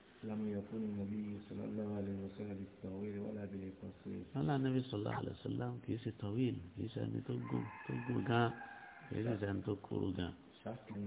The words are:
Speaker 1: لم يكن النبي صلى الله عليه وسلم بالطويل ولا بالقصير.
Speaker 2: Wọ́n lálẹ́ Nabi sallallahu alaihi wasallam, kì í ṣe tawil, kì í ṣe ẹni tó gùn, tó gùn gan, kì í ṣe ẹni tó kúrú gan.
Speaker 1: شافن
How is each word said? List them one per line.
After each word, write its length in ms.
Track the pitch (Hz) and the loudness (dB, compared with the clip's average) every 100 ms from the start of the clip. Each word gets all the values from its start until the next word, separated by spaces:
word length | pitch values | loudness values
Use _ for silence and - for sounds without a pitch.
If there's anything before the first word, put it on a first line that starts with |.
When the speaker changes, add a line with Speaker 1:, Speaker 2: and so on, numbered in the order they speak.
| - - | -20 -10
Speaker 1:
لم 220 | 110 107 | -4 -2
يكن 320 | 107 101 98 110 | 0 0 -2 -2
النبي 520 | 107 101 98 107 104 101 | 0 0 0 -2 -2 -4
صلى 240 | 104 101 | -6 -6
الله 240 | 107 107 104 | -2 -2 0
عليه 220 | 104 98 98 | 0 0 -2
وسلم 380 | 98 - 104 98 | -4 -4 -6 -4
بالطويل 600 | 98 - 98 95 104 101 | -6 -8 -6 -4 -2 -2
ولا 260 | 107 107 | -2 -4
بالقصير. 760 | 101 98 95 92 95 - - 98 - | -4 -4 -6 -6 -8 -8 -6 -6 -4
Speaker 2:
Wọ́n 180 | 135 | 2
lálẹ́ 180 | 151 139 | 4 6
Nabi 180 | 131 131 | 6 4
sallallahu 340 | 127 104 110 117 | 4 2 0 0
alaihi 200 | - - | 0 -2
wasallam, 360 | - 113 123 120 | 0 0 0 -2
kì 140 | - | 0
í 60 | 110 | 0
ṣe 120 | 117 | 0
tawil, 440 | 113 104 107 127 107 90 | -2 0 4 4 2 -4
kì 120 | - | -4
í 60 | 104 | -2
ṣe 120 | 117 | 0
ẹni 200 | 110 113 | 0 0
tó 100 | 110 | 0
gùn, 300 | 123 120 123 113 - | -2 2 0 0 -4
tó 120 | - 127 | -4 -2
gùn 240 | 120 117 | 2 2
gan, 280 | 101 117 117 117 - - - - | 6 8 6 4 -8 -12 -14 -14
kì 120 | - 104 | -4 0
í 60 | |
ṣe 240 | 113 107 101 | 2 2 2
ẹni 140 | 98 | 2
tó 100 | 95 | 2
kúrú 380 | 101 - 104 98 | 0 0 2 2
gan. 200 | 92 87 85 - | 2 0 -2 -12
Speaker 1:
شافن 500 | - - 117 - 104 | -10 -8 -6 -6 -4